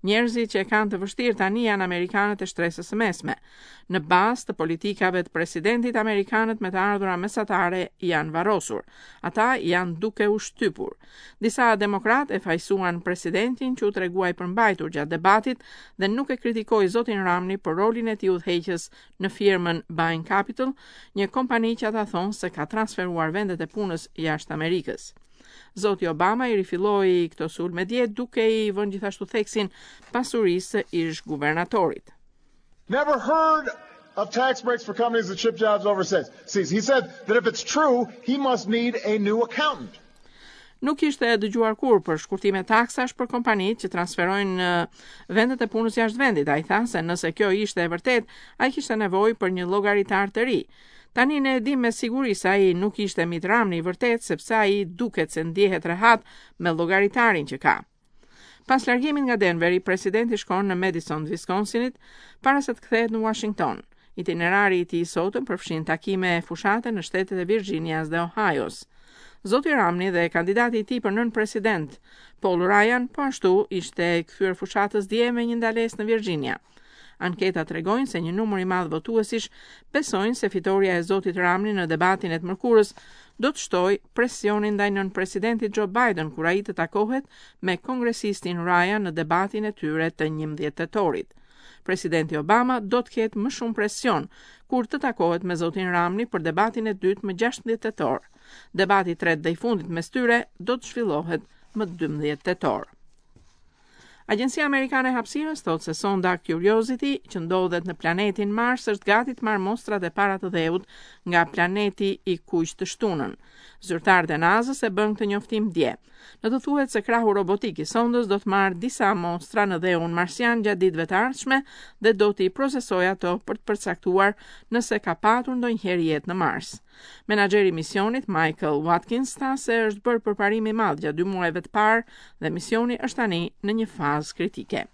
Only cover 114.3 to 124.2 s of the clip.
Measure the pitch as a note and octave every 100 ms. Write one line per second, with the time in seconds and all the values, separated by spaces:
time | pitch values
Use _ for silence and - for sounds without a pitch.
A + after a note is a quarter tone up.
114.3 | D3+ E3+ G#3 A#3+ C4+ A3+ F#3+ G#3+ G#3 G#3
115.3 | G3+ - A3 G#3+ E3+ C3 - _ - -
116.3 | - A3 B3+ - C#4+ C4+ A3+ G3+ A#3 A3+
117.3 | G3+ F3+ G3+ A3 D#3+ D#3 A3+ A#3+ A#3+ A3+
118.3 | G3+ G3 G3 F#3+ F3 A#3 - G3+ G3+ F3
119.3 | E3+ - A3 G#3 F3 F#3 F3 E3+ E3+ F3
120.3 | - A#3+ A#3 G#3 G3 F#3+ D#3+ E3 F#3 A#3+
121.3 | C4 - C4+ C#4 - - - G#3+ G3+ G#3
122.3 | G3+ F#3+ - C4+ B3+ - F#3 F3+ F#3+ F3+
123.3 | F3 - G#3 - G#3 - F3 - F#3